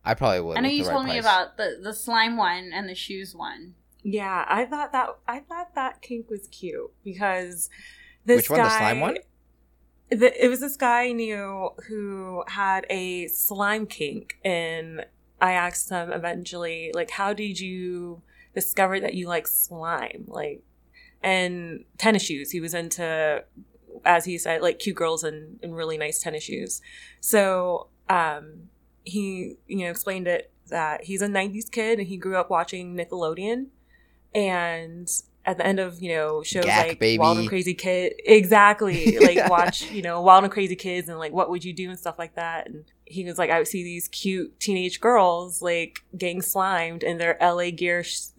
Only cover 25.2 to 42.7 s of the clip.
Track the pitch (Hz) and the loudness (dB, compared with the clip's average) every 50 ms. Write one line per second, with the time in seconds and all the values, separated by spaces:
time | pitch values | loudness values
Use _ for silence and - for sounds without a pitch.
25.2 | 165 156 156 151 156 156 - - - 170 165 165 165 160 160 156 151 151 160 - | -4 -6 -8 -8 -14 -18 -18 -16 -14 -12 -10 -8 -6 -6 -4 -4 -4 -4 -4 -4
26.2 | - 170 156 156 - - - - - - - - - - - - - - - _ | -4 -4 -6 -8 -8 -8 -8 -10 -8 -8 -10 -10 -12 -16 -20 -20 -20 -20 -20 _
27.2 | - - - 214 196 190 190 185 180 180 175 - - - _ _ _ - 190 175 | -4 2 4 4 4 4 2 0 0 0 -2 -4 -6 -10 _ _ _ 0 2 2
28.2 | 165 160 151 147 151 156 156 160 170 - _ _ _ _ _ _ _ 190 180 208 | 2 2 -2 -4 -10 -16 -20 -20 -20 -20 _ _ _ _ _ _ _ -8 -6 -4
29.2 | 202 196 190 185 185 - - - _ - - 196 180 175 170 170 - 202 190 190 | -4 -4 -6 -8 -10 -10 -12 -16 _ -8 -6 -4 -4 -4 -6 -6 -6 -6 -4 -4
30.2 | 180 175 175 - - - _ _ _ - - 165 160 156 151 - - 165 196 190 | -2 0 0 -2 -2 -8 _ _ _ -8 -4 -4 -2 -2 -4 -6 -8 -8 -6 -4
31.2 | 202 208 202 196 190 202 196 214 220 - - 233 220 220 233 214 196 175 196 180 | -4 0 0 0 -2 -2 -4 -8 -10 -8 -6 -4 0 0 0 0 -2 -6 -8 -8
32.2 | 175 190 190 185 175 - 190 165 175 - - 185 180 180 175 175 175 - - 180 | -6 -2 0 0 0 2 0 0 0 -2 -6 -10 -10 -10 -8 -8 -8 -6 -6 -4
33.2 | 170 156 165 170 190 214 233 254 269 269 - _ _ _ _ _ _ _ _ _ | -4 -4 -4 -4 -4 -4 -4 -4 -4 -8 -12 _ _ _ _ _ _ _ _ _
34.2 | _ _ _ 214 202 190 185 175 175 170 165 165 165 165 165 175 175 - - - | _ _ _ 0 0 0 0 0 -2 -2 -4 -6 -8 -12 -14 -12 -8 -6 -6 -6
35.2 | - _ _ _ _ - 185 - - 185 196 190 190 180 175 170 180 175 165 160 | -6 _ _ _ _ -4 -2 0 2 2 2 2 0 -4 -4 -8 -4 -2 -2 0
36.2 | 156 151 156 156 151 - - 190 175 175 104 110 165 165 165 - 113 113 113 113 | 0 0 -2 -2 -4 -4 -2 0 2 4 4 4 4 4 2 2 4 4 6 8
37.2 | 160 160 170 170 - - 202 185 180 180 175 - - 185 180 180 180 175 - - | 6 6 6 6 2 0 0 -2 0 -2 -4 -2 -2 0 0 2 0 0 -2 -4
38.2 | - - 220 220 202 180 220 208 202 208 208 208 220 196 - - - 226 220 226 | 8 10 10 10 10 8 8 10 10 10 8 6 0 0 0 4 4 4 8 10
39.2 | - - 175 381 - 185 180 170 175 175 - - 302 - 214 208 175 175 170 170 | 8 10 10 6 4 6 6 6 6 4 2 -2 -8 -8 -8 -6 -6 -4 -4 2
40.2 | 175 190 185 190 196 196 196 214 196 180 185 185 - 185 180 180 170 165 165 160 | 10 10 12 12 10 6 0 -2 -2 -2 -2 -6 -6 -6 -6 -4 -6 -6 -8 -8
41.2 | 160 156 151 180 185 - 175 180 165 185 175 160 185 180 185 180 - 175 165 - | -8 -4 0 0 0 0 0 -4 -6 -8 -8 -8 -8 -10 -10 -10 -10 -10 -8 -8
42.2 | 165 165 - - 170 165 165 165 - - | -10 -10 -8 -8 -6 -6 -6 -8 -10 -10